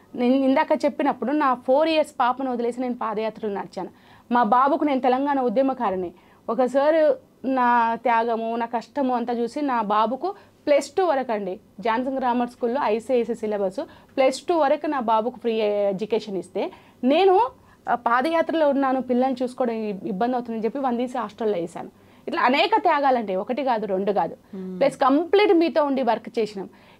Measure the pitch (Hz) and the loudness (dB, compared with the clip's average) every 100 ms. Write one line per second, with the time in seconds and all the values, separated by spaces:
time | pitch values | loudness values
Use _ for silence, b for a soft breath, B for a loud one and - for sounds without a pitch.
0 | b - 247 269 262 269 311 302 294 - | b -2 2 4 4 2 2 2 0 0
1 | 294 - 233 302 285 247 247 269 330 311 | -2 -2 -2 0 0 0 2 2 4 2
2 | 302 - 247 247 269 240 233 240 254 247 | 0 0 -2 0 -4 -4 -4 -4 -6 -4
3 | 220 208 220 220 220 196 190 - 175 B | -6 -4 -6 -6 -6 -6 -8 -10 -12 B
4 | B B - 240 226 247 269 311 294 262 | B B 0 2 4 4 4 2 0 2
5 | 254 254 285 277 247 220 269 262 226 185 | 2 0 0 0 0 2 0 0 -2 -2
6 | 180 - b b - 233 254 269 285 320 | -6 -10 b b -6 -2 0 2 2 4
7 | 302 - - _ 254 262 240 240 226 226 | 4 2 -4 _ -4 0 2 4 2 0
8 | 254 226 233 226 226 233 233 233 220 - | 0 0 0 -2 -2 -4 -4 -6 -6 -4
9 | 262 254 240 240 233 294 285 240 202 214 | -2 0 -2 -4 -4 -4 -2 -2 0 2
10 | 220 254 359 403 B _ - 285 - - | 0 -2 -6 -8 B _ 2 2 2 -2
11 | 359 269 254 214 190 185 _ - 220 226 | 0 0 -2 -4 -6 -10 _ -8 -2 -2
12 | 254 262 247 240 240 - 247 254 233 220 | -2 -2 -2 -2 -4 -4 -4 -2 0 -2
13 | 226 254 233 233 214 208 196 190 330 B | 0 0 0 -4 -4 -2 -2 -4 -10 B
14 | B - 262 262 - 339 277 302 320 285 | B 0 0 0 -2 0 2 0 -2 -4
15 | 226 220 226 247 240 220 208 208 202 190 | 0 0 -2 -4 -4 -2 0 0 0 -2
16 | 214 220 220 190 175 196 320 B B B | -2 -4 -4 -10 -8 -6 -6 B B B
17 | 247 311 381 370 494 - b b - 240 | 2 4 6 4 2 -4 b b -4 -2
18 | 240 240 285 330 320 320 294 277 269 262 | 0 2 2 0 0 2 2 2 0 -2
19 | 254 247 262 254 254 254 247 226 214 196 | 0 0 0 -2 -6 -2 -4 -2 -6 -6
20 | 226 190 240 254 240 226 220 285 262 240 | -6 -2 -2 -2 -4 -4 -4 -2 -2 -2
21 | 254 247 214 - 220 185 175 - - _ | -4 -6 -8 -4 -4 -2 -6 -10 -16 _
22 | b b - 285 - 285 392 427 370 294 | b b -8 0 2 2 2 2 2 2
23 | 277 254 202 185 202 262 262 226 202 190 | 2 2 0 -4 -4 -4 -2 -2 -2 -2
24 | 202 196 165 - - 190 185 185 277 - | 0 0 -2 -6 -16 -14 -10 0 0 2
25 | 262 285 339 403 415 339 330 320 294 269 | 2 2 4 4 4 4 2 2 0 0
26 | 254 - - - 214 196 180 B B B | 0 -2 -4 -4 -4 -6 -14 B B B